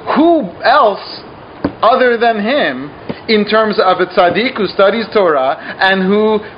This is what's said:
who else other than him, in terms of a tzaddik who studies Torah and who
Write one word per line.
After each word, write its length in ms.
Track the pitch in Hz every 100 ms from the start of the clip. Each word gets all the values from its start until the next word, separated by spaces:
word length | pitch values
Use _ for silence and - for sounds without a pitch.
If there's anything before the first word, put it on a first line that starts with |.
| - -
who 340 | 320 330 190 -
else 600 | 214 285 226 147 - - - - - - - -
other 360 | 208 254 247 233
than 240 | 233 220
him, 480 | 208 285 170 127 147 - - - -
in 180 | 214 208
terms 340 | 220 220 175
of 200 | 180 180
a 60 | 180
tzaddik 500 | 202 175 175 254 254
who 100 | 190
studies 400 | - 196 226 214
Torah 440 | 220 180 147 131 156
and 460 | - - 190 190
who 360 | 185 208 214 214 -